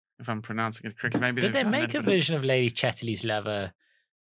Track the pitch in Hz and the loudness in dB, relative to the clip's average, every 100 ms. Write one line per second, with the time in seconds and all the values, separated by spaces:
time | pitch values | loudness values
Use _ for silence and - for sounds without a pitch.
0 | _ _ 120 110 110 110 113 110 113 - | _ _ -8 -8 -4 -2 -2 -4 -12 -6
1 | 120 117 123 123 202 277 220 262 311 302 | -2 0 0 2 0 2 2 2 0 0
2 | 208 190 151 156 135 127 123 - 127 - | 2 4 4 2 2 4 2 2 -2 -2
3 | 113 107 113 107 104 101 95 - _ _ | -4 -4 -2 -2 -2 -4 -4 -10 _ _
4 | _ _ _ _ | _ _ _ _